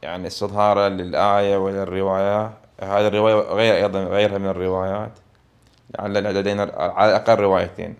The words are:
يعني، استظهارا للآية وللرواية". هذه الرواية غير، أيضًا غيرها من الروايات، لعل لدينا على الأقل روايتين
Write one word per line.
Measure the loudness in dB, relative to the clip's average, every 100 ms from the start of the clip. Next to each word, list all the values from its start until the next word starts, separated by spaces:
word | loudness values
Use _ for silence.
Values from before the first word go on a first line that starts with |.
يعني، | -10 -10 -10
استظهارا | -8 -8 0 2 4 2
للآية | 0 -6 0 2 4 2 0
وللرواية". | -2 -4 -6 -4 -2 0 0 0 -4 -10 _ _
هذه | -2 2 2
الرواية | 2 2 2
غير، | 2 0 2 4
أيضًا | 2 -2
غيرها | -2 0 0 0
من | -4
الروايات، | -2 -2 -2 -2 -4 -8 -14 _ _ _ _ _ _ _ -10
لعل | -4
لدينا | -2 0 -2 -2 -2 -4 -2
على | -4 2 4
الأقل | 4 4 4
روايتين | 4 2 0 -6 -12 -12